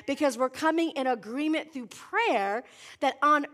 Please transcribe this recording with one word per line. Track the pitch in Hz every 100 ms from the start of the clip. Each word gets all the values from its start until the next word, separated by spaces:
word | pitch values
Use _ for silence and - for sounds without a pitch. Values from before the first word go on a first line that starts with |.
| -
because | 277 294 226
we're | 254
coming | 262 311 320 330
in | - 262
agreement | 254 196 247 302 311 -
through | 269 233
prayer | - - 403 453 254 196 202 - - - -
that | 277 262
on | 294 294 277